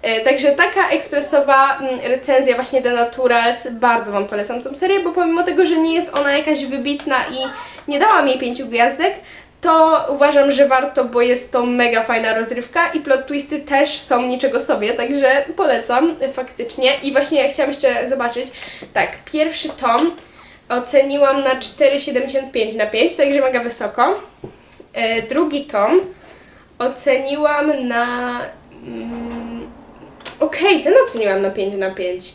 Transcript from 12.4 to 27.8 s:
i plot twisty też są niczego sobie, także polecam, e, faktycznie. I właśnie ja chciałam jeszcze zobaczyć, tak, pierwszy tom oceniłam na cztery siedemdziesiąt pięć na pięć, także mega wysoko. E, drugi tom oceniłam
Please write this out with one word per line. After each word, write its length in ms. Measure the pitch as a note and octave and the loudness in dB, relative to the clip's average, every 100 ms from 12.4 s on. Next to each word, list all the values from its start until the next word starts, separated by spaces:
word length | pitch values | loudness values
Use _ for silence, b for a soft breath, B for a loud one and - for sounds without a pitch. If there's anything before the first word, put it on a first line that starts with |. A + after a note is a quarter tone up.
| A3+ B3 A#3+ E4+ E4+ | -4 -6 -4 0 0
i 60 | D#4+ | -2
plot 280 | D4 C4 C4+ | 0 0 0
twisty 320 | C#4+ C#4 D4 | -6 -4 -8
też 400 | - C#4 D4 - | 0 2 2 -2
są 220 | - B3 | 0 0
niczego 400 | B3 B3+ C4 A#3+ | 0 -2 0 0
sobie, 320 | - A#3+ G#3 | -2 -2 -2
także 520 | A#3+ B3 C#4+ C4 C#4 C#4 | -2 -2 2 2 2 0
polecam, 600 | E4 E4+ A#3 A3 B3 E4 D#4 | -2 0 0 0 2 2 0
e, 80 | C4+ | -6
faktycznie. 640 | C4+ B3+ - A#3 - C4 C#4 | -6 -10 -10 -10 -2 0 0
I 80 | C#4 | 0
właśnie 320 | C#4 C#4+ D4+ | 0 2 0
ja 100 | C#4 | 0
chciałam 180 | C#4+ C#4+ | 0 -4
jeszcze 380 | C#4+ C4+ A#3+ B3 | 0 0 0 -2
zobaczyć, 420 | C4 A#3+ A#3+ C4 B B B B | -2 -2 -4 -10 B B B B
tak, 300 | G#3+ - - - | -2 -2 -6 -6
pierwszy 380 | D4+ D#4 D#4+ D#4+ | -2 -2 -2 -8
tom 420 | - B3+ A#3 E4 E4+ B B B B - | -4 0 2 0 -2 B B B B -6
oceniłam 720 | B3 B3 C#4 C#4 C#4+ C#4 C4+ | -6 2 2 2 2 2 2
na 120 | C4+ | 0
cztery 440 | B3+ - - D4 C#4 | -2 -4 2 2 2
siedemdziesiąt 520 | C#4+ B3 C4 C4+ C4 | -2 -4 -2 -4 -4
pięć 240 | A#3+ A3 | -4 -2
na 100 | A3+ | -2
pięć, 300 | G#3+ A3 E4 | -2 0 0
także 260 | - C#4+ C#4 | 2 2 4
mega 180 | C4 B3 | 2 0
wysoko. 640 | A#3+ - G#3 - C#4 G#4 - _ - B B B - | -4 -6 -6 0 0 0 -8 _ -20 B B B -14
E, 280 | A#3 A3+ A3+ | -4 -2 -2
drugi 440 | A3 C4+ D#4 C#4+ | -2 0 0 -2
tom 360 | - G#3+ G#3+ F4+ F#4+ B B B B B B _ | -4 0 4 4 2 B B B B B B _
oceniłam 1080 | B3 B3+ C#4+ C4 C4+ C#4+ D4+ D4 D4+ C#4 | -4 -2 0 0 0 0 0 2 0 0